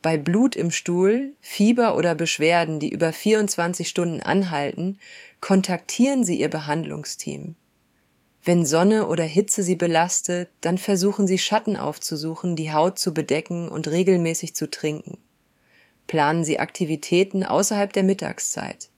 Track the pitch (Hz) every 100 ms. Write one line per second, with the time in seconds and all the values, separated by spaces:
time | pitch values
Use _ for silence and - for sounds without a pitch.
0 | 160 160 147 196 262 - 170 - - 175
1 | 190 233 277 - - - 208 240 233 -
2 | 170 156 165 - 156 170 160 156 147 -
3 | 160 - 208 214 208 - 170 180 170 -
4 | 175 160 - 190 185 151 143 - 180 196
5 | - - - _ - 196 190 175 - -
6 | 262 269 190 170 151 160 151 151 147 151
7 | 147 - - 143 156 160 _ _ _ _
8 | _ _ _ _ - 175 151 160 190 220
9 | 208 165 160 160 214 - 180 170 175 160
10 | 175 - - 175 175 _ 165 185 - 196
11 | 196 202 190 185 - 214 214 196 147 -
12 | - 156 160 160 180 165 156 151 175 185
13 | 185 156 143 147 - 175 170 - 156 165
14 | 185 180 165 165 165 - 151 - 156 151
15 | - - _ _ _ _ _ _ _ _
16 | - 160 147 165 156 - 160 - 160 156
17 | - 175 196 196 185 143 202 202 202 196
18 | 190 190 - - - - - - -